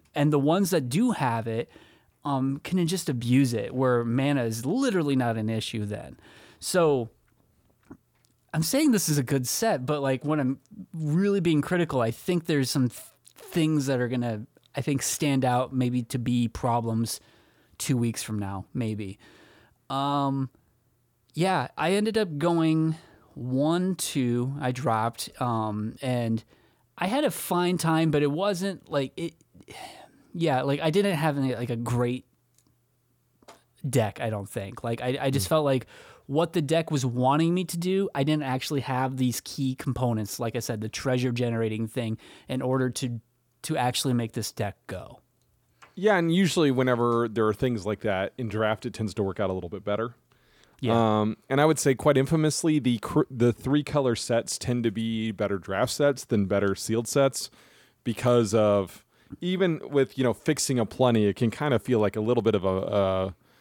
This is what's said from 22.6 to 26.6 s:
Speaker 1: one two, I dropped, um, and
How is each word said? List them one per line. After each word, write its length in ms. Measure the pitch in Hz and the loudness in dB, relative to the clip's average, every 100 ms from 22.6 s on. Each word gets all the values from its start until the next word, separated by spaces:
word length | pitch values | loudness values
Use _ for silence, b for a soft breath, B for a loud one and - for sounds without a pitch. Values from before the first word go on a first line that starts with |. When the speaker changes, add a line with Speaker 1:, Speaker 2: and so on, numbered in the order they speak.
| 160 160 160 160 B B B | 4 4 2 0 B B B
Speaker 1:
one 600 | - 123 131 147 175 185 | -10 -2 0 2 2 0
two, 600 | 180 - 143 123 120 127 139 | -2 -4 -2 0 0 -2 -4
I 120 | 131 | -4
dropped, 580 | 123 127 113 113 - - - | -2 0 0 0 -4 -12 -6
um, 540 | 123 113 110 107 107 - | -2 -2 -2 -4 -6 -6
and 420 | 131 123 117 113 - b | -4 -2 0 -2 -4 b